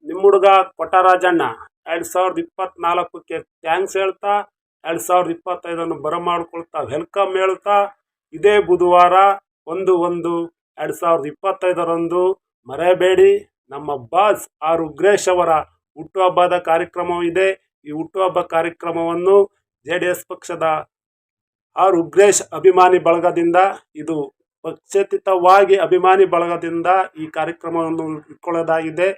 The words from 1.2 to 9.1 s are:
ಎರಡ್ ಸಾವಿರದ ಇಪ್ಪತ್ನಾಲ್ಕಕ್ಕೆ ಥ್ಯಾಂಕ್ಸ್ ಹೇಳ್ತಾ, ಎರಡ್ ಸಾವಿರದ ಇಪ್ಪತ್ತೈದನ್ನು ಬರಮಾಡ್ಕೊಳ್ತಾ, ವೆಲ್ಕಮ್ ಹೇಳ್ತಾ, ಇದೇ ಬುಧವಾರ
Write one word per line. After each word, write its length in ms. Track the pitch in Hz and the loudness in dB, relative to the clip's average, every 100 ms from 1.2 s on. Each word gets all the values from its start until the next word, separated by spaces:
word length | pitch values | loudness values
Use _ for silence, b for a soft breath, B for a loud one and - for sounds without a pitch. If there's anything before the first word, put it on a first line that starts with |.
| 180 170 131 113 - _ - | 2 0 -2 -8 -20 _ -10
ಎರಡ್ 200 | 170 165 | -8 -6
ಸಾವಿರದ 320 | 185 185 165 | -2 -2 -4
ಇಪ್ಪತ್ನಾಲ್ಕಕ್ಕೆ 960 | 170 - 185 _ 170 175 170 170 _ 160 - _ | -10 -10 -12 _ -4 -2 -4 -10 _ -12 -12 _
ಥ್ಯಾಂಕ್ಸ್ 360 | 160 170 190 190 | -4 -4 -2 -4
ಹೇಳ್ತಾ, 360 | 196 190 202 202 196 _ _ _ | -4 -6 -4 -4 -4 _ _ _
ಎರಡ್ 180 | 156 165 | -8 -8
ಸಾವಿರದ 280 | - 180 170 | 0 0 0
ಇಪ್ಪತ್ತೈದನ್ನು 680 | 170 - 175 170 170 165 151 | -6 -8 -10 -8 -8 -8 -6
ಬರಮಾಡ್ಕೊಳ್ತಾ, 760 | 147 170 175 175 170 170 165 160 | -6 -6 -4 -6 -6 -14 -12 -10
ವೆಲ್ಕಮ್ 560 | 131 147 175 202 190 185 | -8 -8 -8 -4 -4 -2
ಹೇಳ್ತಾ, 400 | 190 180 208 208 202 _ _ _ _ | -2 -4 0 0 0 _ _ _ _
ಇದೇ 200 | 156 185 208 | 0 2 2
ಬುಧವಾರ 540 | 175 175 180 175 175 | 2 2 4 6 6